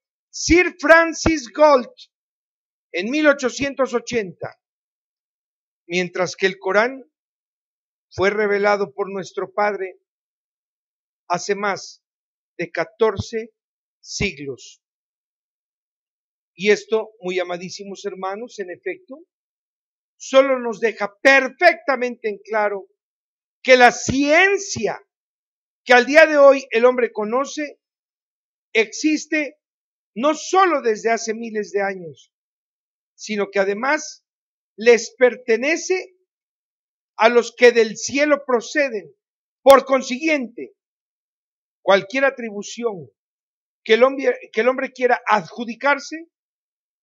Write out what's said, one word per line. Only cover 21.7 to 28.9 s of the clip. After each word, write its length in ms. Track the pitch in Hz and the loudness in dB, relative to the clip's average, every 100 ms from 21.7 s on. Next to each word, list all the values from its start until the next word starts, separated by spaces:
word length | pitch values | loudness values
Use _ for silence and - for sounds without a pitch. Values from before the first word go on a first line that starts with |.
| 330 - 254 247 233 220 | 2 0 -4 -4 -6 -8
en 100 | 196 | -10
claro 480 | - 214 208 196 190 _ _ _ _ _ _ _ | -6 -2 -2 -4 -12 _ _ _ _ _ _ _
que 160 | - 254 | 4 6
la 140 | 240 | 6
ciencia 1080 | 240 - 254 285 320 381 392 - 226 196 131 _ _ _ _ _ _ _ _ - | 4 -2 -2 2 4 4 0 -4 -6 -6 -6 _ _ _ _ _ _ _ _ 2
que 80 | |
al 120 | 247 247 | 4 6
día 200 | 294 311 | 6 6
de 120 | 294 | 8
hoy 280 | 277 269 262 | 6 6 0
el 140 | 226 240 | 2 2
hombre 260 | 247 226 | 2 -2
conoce 680 | 220 208 240 269 302 294 - _ _ _ _ _ _ _ _ _ | -4 -4 -4 -4 -8 -10 -12 _ _ _ _ _ _ _ _ _
existe 840 | 220 220 | -2 -2